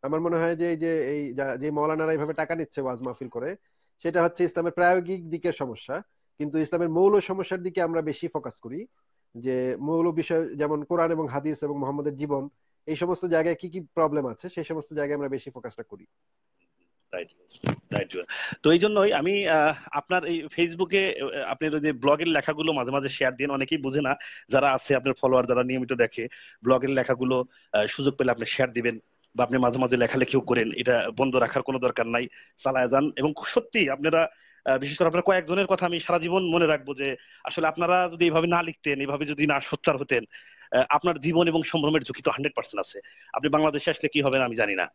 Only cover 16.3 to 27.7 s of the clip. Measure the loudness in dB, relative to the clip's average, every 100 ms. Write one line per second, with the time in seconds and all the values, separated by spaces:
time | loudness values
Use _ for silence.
16.3 | _ _ _ _ _ _ _ _ -12 -12
17.3 | _ _ -8 -6 -6 _ -4 -4 -8 -8
18.3 | -8 -8 -2 4 4 4 4 4 2 0
19.3 | 0 2 4 4 0 -6 -8 -2 -2 0
20.3 | -4 -6 -2 -2 0 0 0 0 -2 -6
21.3 | -6 -6 -4 -2 0 0 0 2 2 4
22.3 | 0 0 -2 0 0 0 -2 -4 0 0
23.3 | 0 -2 -2 -2 -2 -2 -2 -2 -4 -6
24.3 | -18 0 2 4 2 2 0 2 0 4
25.3 | 4 4 2 2 -2 -2 0 0 0 -10
26.3 | -10 -20 -6 2 2 4 0 0 0 0
27.3 | 0 -2 _ _